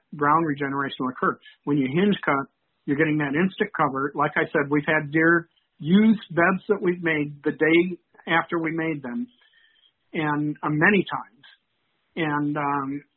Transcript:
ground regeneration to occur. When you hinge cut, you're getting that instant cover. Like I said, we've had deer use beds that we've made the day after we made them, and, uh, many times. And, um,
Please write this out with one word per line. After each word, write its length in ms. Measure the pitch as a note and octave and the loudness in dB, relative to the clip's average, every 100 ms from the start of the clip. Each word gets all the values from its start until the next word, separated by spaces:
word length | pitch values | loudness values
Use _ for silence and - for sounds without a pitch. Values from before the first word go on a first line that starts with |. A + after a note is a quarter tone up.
| _ D3 | _ -2
ground 300 | D3 D#3 E3 | 2 2 2
regeneration 520 | C#3+ C#3 C#3 C3+ - | -2 -4 -4 -4 -4
to 100 | B2+ | -6
occur. 300 | - F#3 B2+ - _ - | -4 -4 -4 -10 _ -4
When 120 | D3 | -2
you 100 | C3 | 0
hinge 280 | D#3 G#3 F#3 - | 2 2 0 0
cut, 220 | C#3 C3 _ _ _ - | -2 -2 _ _ _ -4
you're 120 | C#3+ | 0
getting 200 | D#3 D3+ | 0 0
that 160 | C#3+ D3 | -2 0
instant 360 | F#3+ - G#3 - | 0 -2 -4 0
cover. 360 | D#3+ C3+ C#3+ - | -2 0 -4 -2
Like 160 | D3+ E3+ | -2 0
I 100 | D#3+ | -2
said, 180 | D#3+ C#3 | 0 0
we've 180 | D3+ D3+ | -2 0
had 240 | D#3 D3 | -2 0
deer 380 | D#3 E3 E3+ E3 _ _ - | 2 4 2 0 _ _ -8
use 400 | D3+ G3 A3 G#3+ - | 2 4 6 2 0
beds 320 | E3 E3+ F#3+ - | 2 2 2 0
that 120 | G3+ | 0
we've 220 | F3 F3+ | 0 0
made 400 | E3 D3+ D3 D3 | 0 -2 -2 -4
the 80 | D#3 | -4
day 460 | D3 D#3 E3+ F#3 F3 _ _ - | 0 4 4 2 -2 _ _ -2
after 300 | E3 - F3 | 0 0 -4
we 120 | D#3+ | -4
made 300 | D#3+ D#3+ D3+ | -4 -4 -4
them, 240 | B2+ A#2+ B2 _ _ _ _ _ _ _ _ | -6 -8 -8 _ _ _ _ _ _ _ _
and, 420 | E3 D3+ D3 D3+ D3 | -6 -2 -2 -2 -4
uh, 60 | D3 | -4
many 360 | D3+ F3+ G3+ D3+ | 2 4 4 0
times. 340 | C3+ - _ - _ _ _ _ _ _ - | -6 -10 _ -20 _ _ _ _ _ _ -6
And, 400 | D#3 D3 D3 D3 | -4 -2 -2 -2
um, 480 | C#3+ C#3+ C3+ C#3+ - | -2 -4 -4 -8 -12